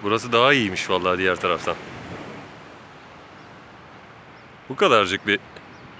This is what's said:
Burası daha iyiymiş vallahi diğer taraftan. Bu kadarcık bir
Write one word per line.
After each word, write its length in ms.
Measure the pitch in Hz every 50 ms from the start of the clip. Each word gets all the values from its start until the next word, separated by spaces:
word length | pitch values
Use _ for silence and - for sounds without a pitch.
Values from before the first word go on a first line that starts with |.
| 101
Burası 280 | 101 107 113 104 123
daha 220 | 117 117 123 135 147
iyiymiş 360 | 135 117 98 92 87 - -
vallahi 280 | 95 92 90 92 90 90
diğer 180 | 92 92 90
taraftan. 400 | 87 - 92 87 78 - 90 85 - - - - - - - 85 - - - - - - - - - - - - - - - - - - - - - - - - - - - - - - - - - - - - - - - - - - - - - - - - - - -
Bu 60 | 131
kadarcık 520 | - 208 180 127 110 101 90 95 98 - 104
bir 120 | 101 104 - - - - - - - - - - -